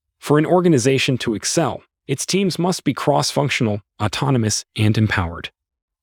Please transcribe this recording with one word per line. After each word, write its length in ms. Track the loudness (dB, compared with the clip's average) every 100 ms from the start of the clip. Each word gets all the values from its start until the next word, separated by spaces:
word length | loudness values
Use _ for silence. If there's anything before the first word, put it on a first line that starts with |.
| _ _
For 180 | 0 2
an 100 | 4
organization 680 | 2 4 4 2 0 0 -2
to 160 | -2
excel, 480 | -4 -2 -2 -2 -4 _ _ -8
its 180 | -6 -2
teams 320 | -2 -2 -2
must 240 | -2 -2
be 100 | -4
cross-functional, 880 | -2 0 0 0 0 0 0 -2 -2 _ -6
autonomous, 640 | -4 -2 0 0 0 -2 -6 0
and 220 | 2 4
empowered. 520 | 2 0 -4 -6 -14 _ _ _ _ _